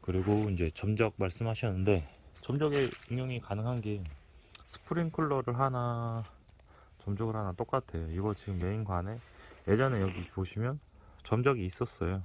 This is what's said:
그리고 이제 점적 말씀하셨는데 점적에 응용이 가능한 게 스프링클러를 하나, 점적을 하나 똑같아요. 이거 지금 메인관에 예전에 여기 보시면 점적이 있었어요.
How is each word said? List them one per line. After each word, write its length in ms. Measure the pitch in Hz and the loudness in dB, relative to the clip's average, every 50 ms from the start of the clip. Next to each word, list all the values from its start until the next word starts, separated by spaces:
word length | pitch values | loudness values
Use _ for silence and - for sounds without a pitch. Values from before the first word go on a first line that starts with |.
그리고 480 | - - 90 92 92 101 104 104 107 104 | -2 2 0 2 4 4 4 4 4 2
이제 220 | 95 85 87 78 - | 2 2 0 0 0
점적 420 | - - 101 107 107 117 107 - | -2 0 0 2 4 2 2 2
말씀하셨는데 880 | - 98 92 87 - 113 113 113 - - 110 92 95 95 104 101 87 76 - - - - - - - | 0 -2 -2 -2 -2 -2 -2 -2 0 -2 -2 0 2 4 4 4 4 2 -4 -14 -20 -20 -20 -20 -14
점적에 480 | - - 123 143 156 151 143 143 135 117 - - - - | -6 -2 0 2 2 2 4 2 2 0 -2 -10 -8 -6
응용이 300 | 120 127 131 131 127 117 | -4 -4 -2 -2 -4 -6
가능한 400 | - - 101 104 110 120 123 120 | -4 -4 -4 -2 -2 -2 -2 -2
게 220 | 104 107 104 101 92 78 - - - - - - - - - - - | -2 -2 -4 -4 -6 -8 -10 -14 -20 -20 -20 -20 -20 -20 -20 -20 -20
스프링클러를 920 | - - - - - 175 170 170 160 - - 160 147 143 131 123 127 117 | -20 -20 -18 -6 -2 0 0 0 0 0 0 2 2 2 2 2 0 2
하나, 680 | 123 139 135 127 123 120 120 120 117 117 117 113 113 110 - - - - - - - - - - - - - - - | 2 2 2 2 0 0 0 -2 -2 -2 -2 -4 -4 -6 -8 -14 -20 -20 -20 -20 -20 -20 -20 -20 -20 -20 -20 -20 -10
점적을 360 | - 101 101 98 113 113 110 | -4 -4 -2 0 0 -2 0
하나 180 | 110 104 95 87 | -2 -2 -4 -2
똑같아요. 580 | - 120 - - 131 - - - 82 82 80 | -4 -2 0 0 0 0 -2 -6 -4 -4 -2
이거 240 | 80 90 98 107 104 | -2 0 0 0 -2
지금 240 | - - 101 95 90 | -2 -4 -4 -2 0
메인관에 600 | 87 92 104 110 110 98 92 87 87 98 110 123 - - - - - - - - - | 0 0 0 -2 -2 0 -2 -2 -2 -4 -8 -10 -12 -18 -20 -20 -20 -20 -20 -6 2
예전에 320 | - 101 113 135 135 123 104 | 4 4 6 6 4 4 2
여기 260 | 95 95 90 92 87 - | 2 0 0 -4 -8 -6
보시면 500 | - 95 95 - - 107 113 123 143 147 - - - - - - - - - | -4 -4 -4 -4 -2 -2 -2 -2 -2 -6 -10 -16 -20 -20 -20 -20 -20 -20 -2
점적이 420 | - 110 113 123 139 135 117 90 | 0 2 4 6 4 4 4 0
있었어요. 560 | 90 - - 123 - - - 82 87 95 98 | -4 -2 -2 -4 -4 -2 -2 -2 0 0 -2